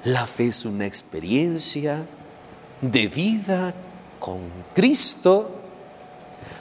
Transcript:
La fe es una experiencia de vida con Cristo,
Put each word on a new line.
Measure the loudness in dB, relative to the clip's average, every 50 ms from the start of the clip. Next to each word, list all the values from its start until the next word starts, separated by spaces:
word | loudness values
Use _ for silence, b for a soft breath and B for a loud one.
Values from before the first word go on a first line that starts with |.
| -2
La | -2 -2 -2 -2
fe | -4 -4 -2 0 2
es | 2 2 0
una | 0 -6 -6 -6
experiencia | 0 0 0 0 0 -8 -10 -6 -2 0 0 0 0 0 2 2 2 2 0 -2 -4 -4 -6 -8 -12 -16 -20 -20 -20 -20 -20 -20 -20 -20 -20 -20 -20 -14 -6
de | -6 0 2 2 2 2
vida | -2 -2 -2 0 -2 -2 -2 -2 -2 -2 -2 -4 -6 -10 -14 -18 -20 -20 -20 -20 -16 -12
con | -10 -10 -10 -10 -10 -12 -14 -16 -16 -4 0
Cristo, | 2 4 4 6 6 6 6 4 4 4 4 6 6 2 -4 -10 -14 -16 -18 -20 -20 -20 -20 -20 -20 -20 -20 -20 -20 -20 -20 B B B B B B